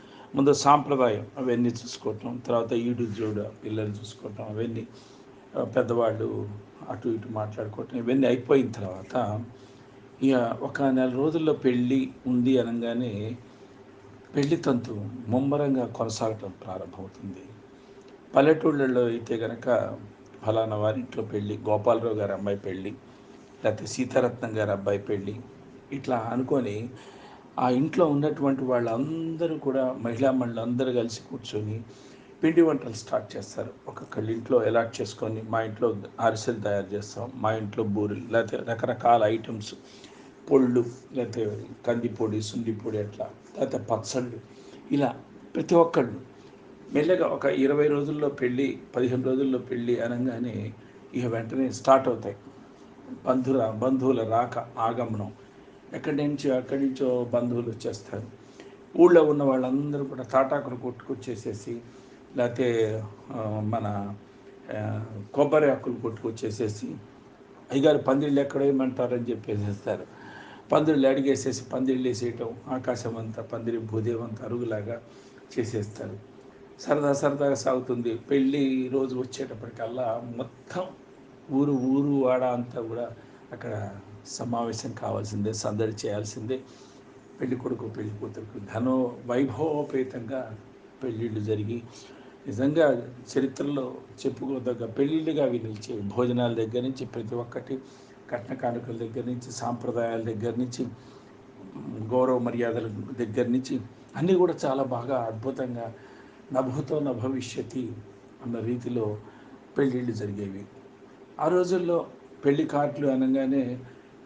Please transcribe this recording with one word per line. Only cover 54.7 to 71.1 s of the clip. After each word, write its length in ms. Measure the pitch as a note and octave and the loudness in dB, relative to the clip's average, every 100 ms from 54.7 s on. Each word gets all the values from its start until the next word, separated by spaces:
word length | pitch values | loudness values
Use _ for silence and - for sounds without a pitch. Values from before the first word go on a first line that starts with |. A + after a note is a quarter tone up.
| - A2+ B2 A2+ G#2+ G2+ - - - - - - | -2 0 0 -2 -4 -6 -10 -20 -20 -20 -20 -14
ఎక్కడి 220 | C3 D#3 C#3+ | -8 -2 2
నుంచి, 400 | D3 C#3+ D3 B2+ | 2 2 2 0
అక్కడి 300 | B2 C#3 C#3 | 0 0 0
నుంచో 380 | C3 C3+ B2 | 0 2 2
బంధువులు 460 | A#2+ A#2+ A#2+ A#2+ A#2+ | 2 2 2 0 -2
వచ్చేస్తారు. 520 | A2 - G#2+ - G2+ - - - - - - - - | -4 -6 -6 -8 -8 -8 -14 -20 -20 -20 -20 -4 8
ఊళ్ళో 260 | F3 E3+ | 10 12
ఉన్న 180 | D3+ D3 | 10 6
వాళ్ళందరూ 640 | C#3 C3 B2+ C3 D3 C#3+ | 4 4 2 0 0 -2
కూడా 180 | C3+ B2+ | -4 -6
తాటాకులు 540 | B2 C3 C3+ D3 C#3 B2 | 0 2 4 2 -2 -6
కొట్టుకొచ్చేసేసి, 1080 | B2 - - A#2+ - A2+ B2 G2+ - A#2 - - - - - - | -8 -8 -8 -8 -6 -8 -6 -8 -8 -10 -10 -18 -20 -20 -8 0
లేకపోతే, 640 | A#2+ A2+ B2+ A#2 A2 A2 G#2+ - - | 0 2 2 4 2 0 -6 -12 -10
ఆ, 280 | A#2+ A2 G#2+ | -6 -4 -2
మన, 540 | G#2+ A2+ G#2 G2+ G2+ G2+ - - - - - G#2+ | 0 0 -2 -4 -6 -10 -16 -20 -20 -18 -10 -6
ఆ, 300 | G#2+ G#2+ A2 G#2 G#2 | -4 -4 -6 -10 -4
కొబ్బరి 360 | C3 C#3+ D3+ D3 | 0 4 6 6
ఆకులు 260 | B2+ - A2+ | 4 -2 -4
కొట్టుకొచ్చేసేసి, 880 | A2+ A2 A#2+ A2 A2+ G#2 A2 G#2 - - - - - - - - - | -4 -4 -6 -6 -6 -2 -4 -4 -8 -10 -14 -20 -20 -20 -20 -20 -4
"అయ్యగారు 260 | C#3 D3+ C#3+ | 4 6 6
పందిళ్ళు 420 | - C3+ D3 C#3 | 4 2 4 2
ఎక్కడ 220 | C#3 C#3 | 2 2
వేయమంటారని" 680 | C#3 C#3 C3 B2+ B2 B2 A#2+ | 2 4 2 0 0 0 -2
చెప్పేసేస్తారు. 760 | A2 A2 G2+ G#2 G2+ - F#2 F#2 - - - - - - | -4 -4 -4 -2 -4 -4 -6 -6 -16 -18 -18 -18 -20 0
పందిళ్ళు 360 | D3+ D#3 D3 | 4 6 6
అడిగేసేసి 560 | C3+ | 6